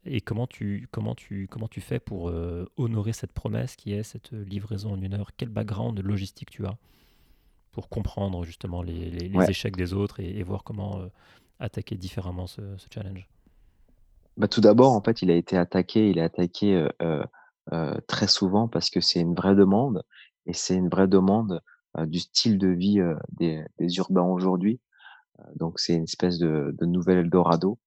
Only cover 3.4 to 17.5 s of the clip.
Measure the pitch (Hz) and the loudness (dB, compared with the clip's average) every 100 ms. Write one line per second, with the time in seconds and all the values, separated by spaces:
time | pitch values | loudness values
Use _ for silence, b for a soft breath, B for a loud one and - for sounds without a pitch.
3.4 | 113 110 123 - - 101 110 120 - 113 | -6 -4 -6 -10 -8 -6 -6 -12 -14 -12
4.4 | 98 101 101 101 104 98 95 101 101 - | -8 -8 -6 -8 -6 -6 -4 -6 -8 -8
5.4 | 120 107 107 101 117 107 95 101 95 - | -8 -6 -6 -4 -4 -4 -2 -2 -4 -10
6.4 | - - 101 107 _ _ _ _ _ _ | -20 -8 -8 -8 _ _ _ _ _ _
7.4 | _ _ _ - - - 101 - 98 90 | _ _ _ -14 -8 -6 -6 -4 -4 -4
8.4 | 85 85 92 87 87 85 85 87 180 190 | -8 -10 -8 -6 -6 -6 -8 -6 -2 4
9.4 | 92 196 - 92 90 98 101 - 92 95 | 4 2 -4 -4 -2 -2 -4 -4 -10 -8
10.4 | 87 98 - 107 98 98 92 - b b | -8 -8 -8 -8 -6 -8 -10 -16 b b
11.4 | b _ 113 - - 95 92 - 90 90 | b _ -10 -10 -8 -8 -8 -8 -8 -8
12.4 | 92 - 101 98 - - 98 95 92 _ | -8 -10 -12 -14 -14 -12 -12 -12 -16 _
13.4 | _ _ _ _ _ _ _ _ _ - | _ _ _ _ _ _ _ _ _ -2
14.4 | 104 - 107 110 131 117 101 110 92 85 | 0 8 8 10 8 6 2 0 4 2
15.4 | 85 92 87 95 90 110 107 85 82 - | 4 0 2 0 2 2 4 4 0 0
16.4 | 90 - 101 95 78 - 82 76 - b | -2 0 2 2 2 -2 -2 -2 -4 b
17.4 | b | b